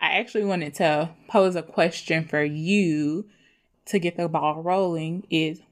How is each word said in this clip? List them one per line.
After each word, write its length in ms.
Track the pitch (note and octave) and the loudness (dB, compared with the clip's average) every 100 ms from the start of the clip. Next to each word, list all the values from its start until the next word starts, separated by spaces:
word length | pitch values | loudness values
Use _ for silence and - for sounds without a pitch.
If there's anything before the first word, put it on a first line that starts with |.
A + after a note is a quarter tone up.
I 160 | D#3+ F#3 | 0 0
actually 260 | A#3 G#3+ | -2 -2
wanted 300 | G3+ F3+ D3 C#3+ | 0 -2 -4 0
to 360 | E3+ D3+ D#3+ - - | 2 2 -2 -8 0
pose 260 | G#3+ F#3+ F3+ | 4 4 2
a 80 | |
question 640 | - - E3+ - - D#3+ D#3+ | -4 0 0 0 -2 -2 0
for 160 | D3+ | 0
you 840 | D3 D3+ E3 G#3 F3+ D3+ D3 D#3+ - _ _ _ _ _ - | 0 -2 0 2 2 2 0 -2 -6 _ _ _ _ _ -4
to 120 | G3+ | -2
get 200 | F3 E3+ | -2 -2
the 100 | E3+ | -2
ball 340 | D#3+ D3+ D#3 | 0 -2 -2
rolling 640 | E3+ F#3+ F#3 E3 D#3+ F3+ - | 0 0 0 -2 -4 -6 -2
is, 320 | D#3+ D#3+ E3+ - | 0 0 -4 -14